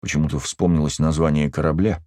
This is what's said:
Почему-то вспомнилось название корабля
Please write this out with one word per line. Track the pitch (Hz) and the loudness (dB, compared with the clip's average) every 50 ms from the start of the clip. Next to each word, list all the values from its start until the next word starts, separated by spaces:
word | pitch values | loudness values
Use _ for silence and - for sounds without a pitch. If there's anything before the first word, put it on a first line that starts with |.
Почему-то | - - - 73 78 76 71 69 | -8 -4 -2 0 0 0 -2 -4
вспомнилось | - - - _ 87 87 85 78 76 73 - - | -6 -8 -6 _ 0 2 2 2 2 0 0 0
название | 80 80 78 76 82 78 76 76 73 73 | 0 0 2 2 2 2 2 2 0 0
корабля | - - - 82 78 80 95 110 98 80 - | -2 0 0 0 0 2 0 0 0 -4 -8